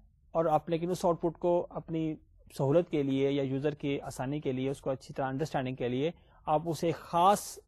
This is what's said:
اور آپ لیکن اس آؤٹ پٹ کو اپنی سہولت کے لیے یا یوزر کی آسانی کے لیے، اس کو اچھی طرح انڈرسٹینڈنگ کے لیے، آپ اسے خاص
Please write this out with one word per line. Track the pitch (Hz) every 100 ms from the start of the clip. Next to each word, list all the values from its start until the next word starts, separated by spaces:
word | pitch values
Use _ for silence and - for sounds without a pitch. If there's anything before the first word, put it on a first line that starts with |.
| _ _ _
اور | 165
آپ | 165 151 -
لیکن | 165 170
اس | 180
آؤٹ | 185 170
پٹ | 175 160
کو | 175 175 -
اپنی | 170 - 160 160 156 - _ - -
سہولت | 139 160 175
کے | 156
لیے | 139 135 139
یا | 139
یوزر | 139 135 147
کی | 143 147 139
آسانی | - - 131 147
کے | 143
لیے، | 127 135
اس | 135
کو | 143
اچھی | 131 -
طرح | 151 131
انڈرسٹینڈنگ | 135 156 151 127
کے | 131 123
لیے، | 123 151 - _ - -
آپ | 156
اسے | 170 151 175
خاص | 156 - 170 180 208 - -